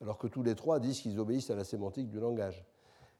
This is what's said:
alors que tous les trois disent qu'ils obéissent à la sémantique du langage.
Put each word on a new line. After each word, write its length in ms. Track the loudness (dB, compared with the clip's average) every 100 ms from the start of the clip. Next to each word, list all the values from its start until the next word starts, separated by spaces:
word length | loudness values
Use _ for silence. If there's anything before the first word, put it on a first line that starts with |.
alors 160 | -6 -2
que 100 | -2
tous 160 | 2
les 120 | 2 2
trois 240 | 4 4
disent 200 | 2 0
qu'ils 220 | -2 0
obéissent 300 | 2 2 2
à 40 | -2
la 80 |
sémantique 460 | -2 -2 -2 -4 -4
du 100 | -2
langage. 460 | 0 2 -2 -4 -14 _ -20 -20 -20